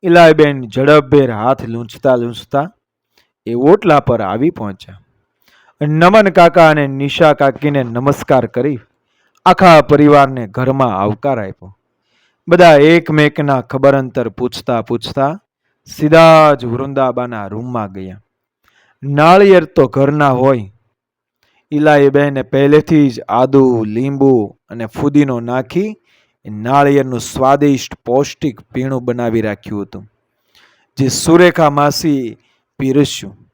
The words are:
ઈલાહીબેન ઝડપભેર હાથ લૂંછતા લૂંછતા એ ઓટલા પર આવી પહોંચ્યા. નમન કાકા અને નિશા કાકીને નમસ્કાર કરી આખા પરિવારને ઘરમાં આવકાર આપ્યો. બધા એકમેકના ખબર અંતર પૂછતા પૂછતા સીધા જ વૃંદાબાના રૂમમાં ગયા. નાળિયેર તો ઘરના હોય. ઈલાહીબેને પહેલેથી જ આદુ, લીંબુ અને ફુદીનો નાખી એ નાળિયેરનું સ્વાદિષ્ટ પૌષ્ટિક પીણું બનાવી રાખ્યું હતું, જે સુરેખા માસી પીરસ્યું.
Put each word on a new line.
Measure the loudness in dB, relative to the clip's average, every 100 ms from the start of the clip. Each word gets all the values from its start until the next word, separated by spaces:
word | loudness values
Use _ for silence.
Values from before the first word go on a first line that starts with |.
ઈલાહીબેન | 2 4 6 6 2 0 -8
ઝડપભેર | -4 2 2 4 2 2
હાથ | -2 -4 -4 -6
લૂંછતા | -10 -12 -6 -2 -2
લૂંછતા | -2 -10 -8 -6 -6 _ _ _ _ _ _ _ -8
એ |
ઓટલા | -2 2 2 2 0
પર | 0 -4
આવી | -4 -4 -4
પહોંચ્યા. | -6 -14 -14 -20 -20 _ _ _ _ _ _ _ _
નમન | -4 2 4 4 2
કાકા | 4 4 4 4
અને | 2 -2
નિશા | -4 -8 0 0
કાકીને | 2 -2 -2 -4 -4
નમસ્કાર | -4 -4 -4 -4 0 -2 0
કરી | -4 -6 -6 _ _ _ _ _ _ 0
આખા | 4 6 6
પરિવારને | 4 2 4 4 2 -2 -10
ઘરમાં | -6 -4 -2 -2 -2
આવકાર | -4 -4 -6 -6
આપ્યો. | -8 -14 -20 _ _ _ _ _ _ _ -2
બધા | 4 6 6
એકમેકના | 4 2 0 0 0 -2 -4 -4
ખબર | -4 -2 0 0
અંતર | -4 -6 -8
પૂછતા | -6 -8 -8 -8 -8
પૂછતા | -6 -8 -8 -4 -4 -6 _ _ _ _ _
સીધા | -6 2 6 6 6 4
જ | 2 -4
વૃંદાબાના | -8 -6 -4 -4 -4 -8 -10 -12
રૂમમાં | -12 -10 -8 -8
ગયા. | -12 -16 -18 _ _ _ _ _ _ _ _
નાળિયેર | -6 2 4 6 6 4
તો | 2 0 0
ઘરના | 0 -2 0 0
હોય. | 0 0 -2 -6 _ _ _ _ _ _ _ _ _ _
ઈલાહીબેને | -2 2 4 2 2 -4 -4
પહેલેથી | -6 -2 2 2 2 0 0
જ | -2 -6
આદુ, | -2 2 2 2 0
લીંબુ | -4 -6 -6 -2 0 0 -2 _ _
અને | -14 -12
ફુદીનો | -6 -2 0 -2 -4
નાખી | -6 -8 -6 -6 -8 -10 _ _ _ _ -18
એ |
નાળિયેરનું | -12 -2 0 2 0 -2 -8
સ્વાદિષ્ટ | -10 -4 0 0 0 -2 -6 -16 -4
પૌષ્ટિક | -2 -2 -6 -10 -10
પીણું | _ -10 -8 -8 -6
બનાવી | -6 -4 -4
રાખ્યું | -6 -10 -12 -12
હતું, | -12 -16 -20 _ _ _ _ _ _ _ _ -6
જે | -4
સુરેખા | -4 0 4 4 2 0
માસી | 0 -2 -2 -4 -4 -6 -14 _ _ _ _
પીરસ્યું. | -2 0 -2 -4 -16 -20 _